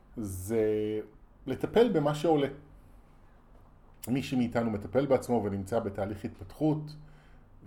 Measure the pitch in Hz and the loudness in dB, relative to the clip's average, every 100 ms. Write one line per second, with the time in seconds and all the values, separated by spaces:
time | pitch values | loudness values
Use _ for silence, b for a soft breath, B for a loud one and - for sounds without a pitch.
0 | - - 104 95 92 113 110 107 107 107 | -18 -10 -8 -8 -2 2 2 2 0 -4
1 | - - - - - 123 151 202 240 160 | -6 -16 -20 -16 -8 -4 2 4 4 4
2 | 147 151 170 151 135 - - - - - | 2 2 4 4 2 -2 -18 -20 -20 -20
3 | b b b b - - - - - - | b b b b -20 -20 -20 -20 -20 -16
4 | - 131 - 131 120 120 117 104 - 127 | -4 -2 0 0 0 0 0 -2 0 0
5 | 143 127 - 117 101 98 95 117 107 98 | 4 2 4 0 2 -2 -2 -2 -2 -4
6 | 101 107 123 - - - 156 151 151 - | -6 -4 -8 -10 -18 -2 0 0 -4 -14
7 | B B B B B - | B B B B B -20